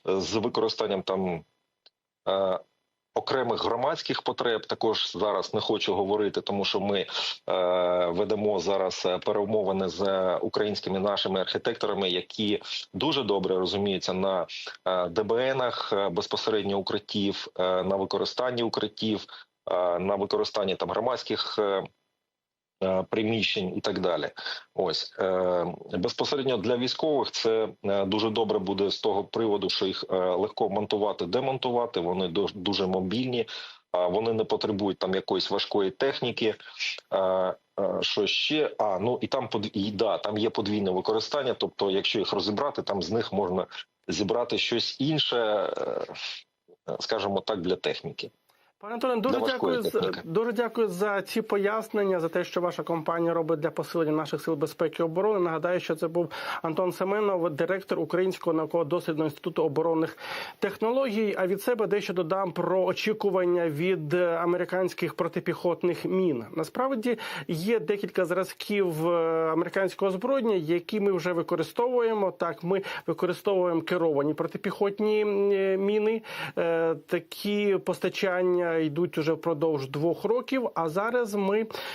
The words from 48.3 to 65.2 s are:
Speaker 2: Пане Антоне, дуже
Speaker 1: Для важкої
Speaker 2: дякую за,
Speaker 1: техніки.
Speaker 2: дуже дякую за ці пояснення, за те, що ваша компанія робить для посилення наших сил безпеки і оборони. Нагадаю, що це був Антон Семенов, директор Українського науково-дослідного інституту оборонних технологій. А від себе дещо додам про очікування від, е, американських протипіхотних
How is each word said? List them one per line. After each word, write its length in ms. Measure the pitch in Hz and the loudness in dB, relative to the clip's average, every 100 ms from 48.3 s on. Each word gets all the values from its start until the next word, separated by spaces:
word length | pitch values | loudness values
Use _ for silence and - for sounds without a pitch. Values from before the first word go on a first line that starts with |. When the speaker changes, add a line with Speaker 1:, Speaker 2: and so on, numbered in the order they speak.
| - _ _ _ _ 208 | -16 _ _ _ _ -10
Speaker 2:
Пане 80 | |
Антоне, 280 | 233 262 233 | -2 0 2
дуже 140 | 240 247 | 2 2
Speaker 1:
Для 60 | |
важкої 340 | 226 262 254 247 | 0 0 0 0
Speaker 2:
дякую 60 | |
за, 180 | 208 220 | 0 0
Speaker 1:
техніки. 220 | 190 175 | -2 -4
Speaker 2:
дуже 280 | 165 180 233 | -2 0 0
дякую 360 | 226 233 233 214 | 0 0 0 0
за 340 | 180 208 196 | 0 0 0
ці 200 | 196 226 | -2 -4
пояснення, 800 | 220 202 196 220 220 214 196 180 | 0 2 2 0 -2 0 2 2
за 100 | 165 | 0
те, 140 | 175 | 0
що 180 | 175 180 | -2 0
ваша 220 | 175 170 | -2 -2
компанія 500 | 151 165 156 170 170 | -2 -2 0 0 2
робить 260 | 165 156 156 | 2 2 0
для 120 | 156 | 0
посилення 400 | 160 143 170 151 | -2 -2 0 2
наших 300 | 156 147 151 | 0 0 -4
сил 140 | 165 151 | -2 0
безпеки 400 | 156 - 156 - | -2 0 -2 0
і 60 | 165 | 0
оборони. 340 | 170 214 202 | 2 2 2
Нагадаю, 400 | 170 160 175 180 | 0 0 0 0
що 160 | - 156 | 0 -2
це 120 | 165 | 0
був 220 | 175 170 - - - | 0 -2 -4 -8 -4
Антон 300 | 165 160 180 | -2 0 0
Семенов, 580 | - 190 208 208 180 170 | 0 0 2 2 2 0
директор 500 | 147 170 190 - - | 0 0 -2 -2 -2
Українського 540 | 151 175 190 180 170 | 0 0 0 0 0
науково-дослідного 720 | 160 156 170 151 175 170 156 156 | 0 2 0 0 -2 0 0 -2
інституту 360 | - 180 165 | -2 -4 0
оборонних 540 | 160 151 165 160 160 - - - - - | 0 2 2 2 0 -4 -10 -10 -10 -4
технологій. 760 | 202 - 220 262 269 208 208 180 | -4 0 0 0 0 0 0 0
А 100 | 185 | 0
від 140 | 196 | 0
себе 260 | - 233 196 | 0 0 2
дещо 260 | 202 202 | 0 0
додам 380 | 185 165 190 185 | -2 0 -2 -2
про 320 | 180 170 185 | -2 0 2
очікування 840 | 180 - 208 214 202 185 175 175 170 | 2 0 -2 0 2 2 4 2 2
від, 440 | 147 180 175 151 | 0 0 0 0
е, 120 | 180 175 | 2 2
американських 840 | 165 175 175 170 185 180 - 165 | 2 0 0 0 0 0 -2 -4
протипіхотних 920 | - | -2